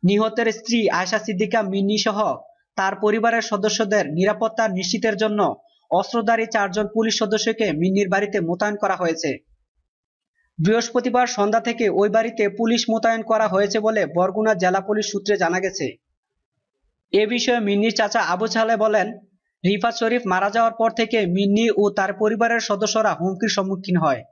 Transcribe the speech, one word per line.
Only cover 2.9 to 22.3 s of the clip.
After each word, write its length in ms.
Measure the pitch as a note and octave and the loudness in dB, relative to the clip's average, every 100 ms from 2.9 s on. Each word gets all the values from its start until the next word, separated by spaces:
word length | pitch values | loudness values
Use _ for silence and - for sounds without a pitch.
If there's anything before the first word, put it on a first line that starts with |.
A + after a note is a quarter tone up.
| G3 | 0
পরিবারের 460 | G#3 G#3+ A3+ A3+ | 0 2 2 0
সদস্যদের 720 | A3+ G#3 G#3 G#3 A3 G#3 D#3 | -2 -2 -2 0 0 0 0
নিরাপত্তা 540 | D3+ F#3+ G#3 A3 A3 A3 | 0 0 0 -2 0 -2
নিশ্চিতের 480 | F#3 F3+ A#3 A3 G3+ | -2 -4 -2 -2 0
জন্য 380 | A3 G#3 F3+ - _ _ _ | -2 0 -2 -2 _ _ _
অস্ত্রধারী 540 | E3+ F#3+ A#3 G#3+ A3+ A3+ | -2 0 -2 0 0 0
চারজন 420 | A3+ G3+ F#3 G#3 | -2 -2 -2 -4
পুলিশ 320 | A3 A3+ G#3+ | 0 -2 0
সদস্যকে 460 | G#3 G#3 A#3 A3 G#3+ | 0 0 0 -2 -2
মিন্নির 380 | D3+ F3 F#3+ G3+ | 0 0 2 0
বাড়িতে 300 | F#3+ G3+ G3+ | 0 -2 -2
মোতায়েন 360 | E3 F3+ G#3 G#3 | -2 -2 -2 -2
করা 200 | G3 F3+ | -2 0
হয়েছে। 420 | F3 D#3+ D#3 B2+ _ _ _ _ _ _ _ _ _ _ _ - | -2 -2 -4 -6 _ _ _ _ _ _ _ _ _ _ _ -2
বৃহস্পতিবার 680 | D#3+ A3+ A#3 B3 B3 A#3+ B3 | 2 2 2 -2 0 0 0
সন্ধ্যা 340 | A#3+ G3+ A3 | 0 0 0
থেকে 280 | A3+ A#3 A3 | 0 0 0
ওই 200 | E3 G#3 | 2 2
বাড়িতে 400 | G#3+ A3+ A#3 G#3 | 2 0 -2 -2
পুলিশ 320 | G3 A#3 A#3 - | 0 0 0 0
মোতায়েন 320 | A3 A3+ A3+ | 0 0 -2
করা 260 | A3 A3 G#3+ | 0 0 2
হয়েছে 320 | F#3 G3+ G#3+ | 2 0 0
বলে 260 | G#3+ A3 E3+ | 0 0 0
বরগুনা 480 | E3 F#3 F#3+ A3 | 0 0 2 0
জেলা 280 | G#3 F3+ F#3+ | 2 2 0
পুলিশ 240 | F#3+ G#3 G#3 | 0 -2 -2
সূত্রে 260 | G3+ G3 G3+ | -6 -2 0
জানা 220 | E3+ F3+ | 2 0
গেছে। 280 | F#3 F#3 C3+ - _ _ _ _ _ _ _ _ _ _ _ | -2 -4 -6 -8 _ _ _ _ _ _ _ _ _ _ _
এ 140 | G3 G#3 | 0 2
বিষয়ে 320 | A#3+ A#3 A#3+ | 0 0 0
মিন্নির 340 | G3+ G3+ A3 | 2 2 2
চাচা 280 | - G#3+ A#3 | 2 0 0
আবু 260 | F3 F3+ A3 | 0 -2 -2
ছালে 280 | A3+ A3 A3+ | 0 0 2
বলেন, 300 | A3 G#3+ G3 A#3 _ _ _ _ | 2 2 0 -6 _ _ _ _
"রিফাত 320 | F3 G3+ A#3 A#3 | 0 0 0 0
শরীফ 260 | A3+ A#3+ A#3 | 0 0 0
মারা 240 | F3+ G3+ | 0 0
যাওয়ার 240 | G#3+ A3+ | 2 0
পর 160 | A3+ A3+ | 2 -2
থেকে 340 | A3+ A3+ A3+ G3 | 0 0 0 0
মিন্নি 460 | F3 G3+ G3+ A3+ G3+ | 2 2 2 2 4
ও 120 | G#3 | 2
তার 240 | G3+ F#3+ | 2 -2
পরিবারের 460 | F#3+ G#3+ | 0 0